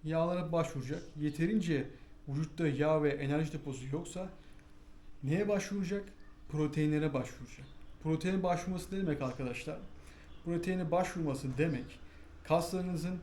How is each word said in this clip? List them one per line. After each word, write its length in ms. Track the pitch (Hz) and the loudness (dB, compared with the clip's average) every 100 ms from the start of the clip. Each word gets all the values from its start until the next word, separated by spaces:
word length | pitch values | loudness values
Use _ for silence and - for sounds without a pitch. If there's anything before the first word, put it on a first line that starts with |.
Yağlara 480 | 156 160 170 180 165 | -2 2 2 2 2
başvuracak. 500 | 165 165 139 123 160 - 151 | 2 2 0 -4 -6 -6 -2
Yeterince 680 | 147 143 165 214 170 147 - - - - - | -2 2 4 4 4 2 2 -8 -18 -14 -4
vücutta 400 | 139 156 - 165 | -2 -2 2 2
yağ 340 | 135 151 156 | 4 4 6
ve 60 | 151 | 4
enerji 440 | 139 135 147 156 | 2 2 2 2
deposu 320 | 151 143 120 131 | -2 -6 -6 -4
yoksa 380 | 147 170 180 190 - - - - - - - - - | -4 -4 -6 -8 -8 -18 -18 -18 -20 -18 -18 -14 -6
neye 260 | 135 170 208 | 0 2 4
başvuracak? 560 | 202 - 202 180 202 202 - - - - | 2 2 -2 0 -2 -4 -14 -18 -16 -6
Proteinlere 680 | 151 151 147 151 151 151 | 0 2 4 4 4 2
başvuracak. 520 | 139 120 - 127 - 131 - - - | 0 -4 -8 -14 -14 -16 -14 -14 -6
Proteine 400 | 156 160 180 190 | 0 2 2 2
başvurması 520 | 180 170 - 185 - | 2 2 0 -4 -2
ne 40 | 196 | 0
demek 240 | 180 143 | 2 2
arkadaşlar? 560 | 131 - 131 120 - 151 - - - - - - | 0 -2 -4 -4 -6 -6 -8 -12 -16 -18 -16 -10
Proteine 460 | 165 170 175 185 165 | -2 0 2 0 4
başvurması 680 | 170 180 175 156 131 135 123 | 4 4 2 0 0 -2 2
demek 400 | 160 131 - - - - - - | 4 2 -4 -12 -16 -16 -18 -16
kaslarınızın 760 | - 160 165 190 185 170 165 185 | 2 4 4 0 0 -2 -2 -4